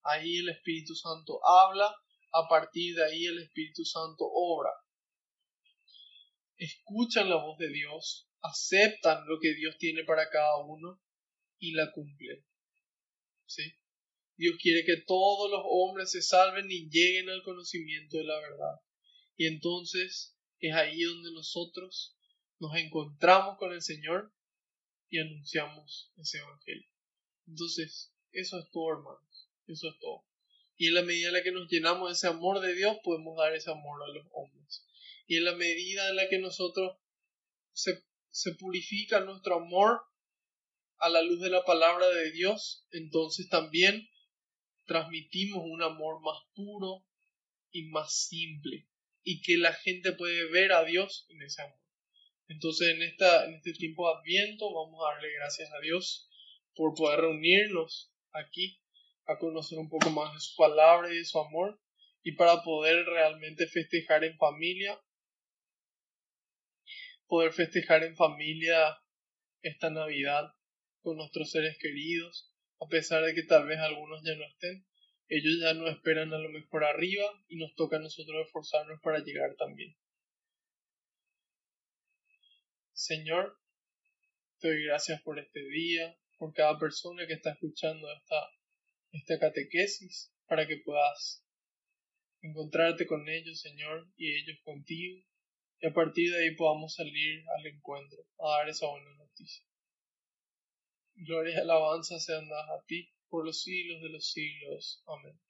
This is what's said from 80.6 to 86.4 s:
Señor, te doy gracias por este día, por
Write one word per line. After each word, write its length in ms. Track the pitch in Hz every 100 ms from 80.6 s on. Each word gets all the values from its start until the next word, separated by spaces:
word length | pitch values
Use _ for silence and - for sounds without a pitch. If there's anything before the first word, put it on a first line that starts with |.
| _ _ _ _ _ _ _ _ _ _ _ _ _ _ _ _ _ _ _ _ _ _ _
Señor, 640 | - - 160 156 170 202 - _ _ _ _ _ _ _ _ _ _
te 100 | 165
doy 140 | 156 151
gracias 360 | 147 - 156
por 180 | - 147
este 240 | 143 147 139
día, 480 | 147 170 165 165 - _
por 160 | _